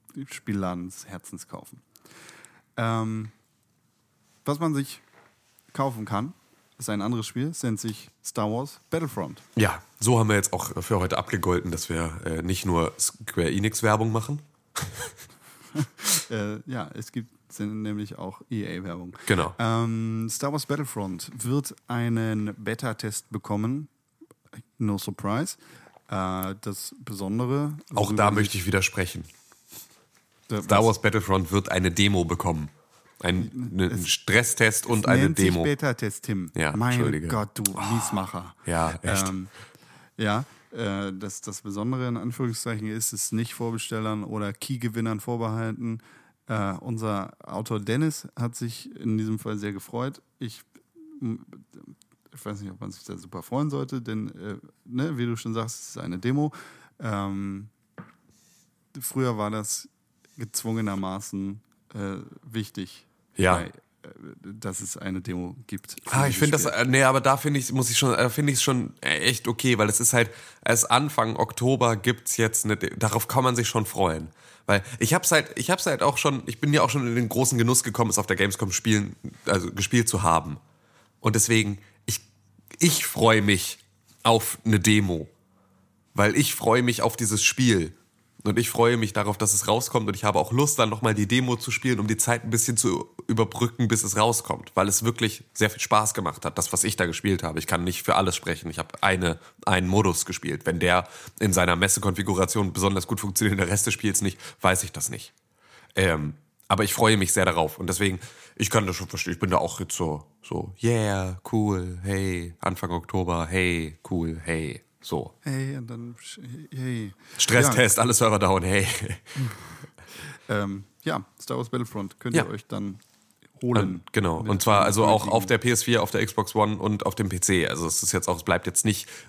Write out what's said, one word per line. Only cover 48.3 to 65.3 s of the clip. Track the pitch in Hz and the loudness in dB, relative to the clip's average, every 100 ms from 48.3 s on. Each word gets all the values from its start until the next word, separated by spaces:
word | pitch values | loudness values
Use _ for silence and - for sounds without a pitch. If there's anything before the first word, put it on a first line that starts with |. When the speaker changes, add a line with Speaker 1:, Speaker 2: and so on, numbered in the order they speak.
| - | -6
Speaker 1:
hat | 120 - | -6 -4
sich | 117 117 269 233 | -8 -8 -14 -6
in | 117 110 | -2 0
diesem | 110 110 | 0 -4
Fall | 110 107 | -4 -6
sehr | 104 | -6
gefreut. | 98 - 120 131 131 _ - | -8 -8 -6 -6 -8 _ -12
Ich, | 120 - - _ _ - 311 302 | -12 -12 -20 _ _ -20 -20 -10
m-, | 120 113 - - _ - - - _ _ _ | -6 -8 -10 -20 _ -20 -20 -20 _ _ _
ich | 139 | -14
weiß | 107 101 | -12 -10
nicht, | 98 | -12
ob | 95 | -12
man | 98 | -14
sich | 92 | -14
da | - 90 | -14 -14
super | 87 92 | -12 -14
freuen | - 127 151 | -6 -2 -2
sollte, | 139 131 135 | -2 -6 -6
denn, | 113 110 107 | -6 -6 -6
äh, | - 101 98 - _ | -10 -12 -12 -16 _
ne, | - 123 156 135 | -10 -4 -4 -2
wie | 120 | -4
du | 113 | -4
schon | 117 | -4
sagst, | 113 113 - | -4 -6 -8
es | - | -14
ist | - | -10
eine | 85 90 | -8 -4
Demo. | 117 143 151 - - - - - | -2 0 0 -4 -20 -20 -20 -10
Ähm, | 117 101 98 98 98 98 107 _ _ - - _ _ _ _ _ _ _ _ 139 | -6 -4 -4 -4 -8 -10 -16 _ _ -20 -20 _ _ _ _ _ _ _ _ -12
früher | - 131 127 110 | -6 -2 0 0
war | 104 | -2
das | 110 101 - - _ _ _ _ - | -4 -6 -8 -10 _ _ _ _ -14
gezwungenermaßen, | 110 - 113 113 107 98 95 95 - 98 98 104 _ _ _ | -10 -6 -4 -2 -2 -2 -4 -6 -8 -6 -6 -8 _ _ _
äh, | 107 98 95 - - 143 | -8 -8 -8 -12 -20 -10
wichtig, | 113 101 - 92 - _ _ _ - | -8 -6 -8 -10 -12 _ _ _ 2
Speaker 2:
Ja. | 92 87 | 4 4
Speaker 1:
bei, | 85 | 0
äh, | - _ _ - - - - | -14 _ _ -20 -20 -20 -18
dass | 95 110 104 92 | -16 -10 -8 -8
es | - - | -8 -8
eine | 95 92 | -6 -6
Demo | 92 | -6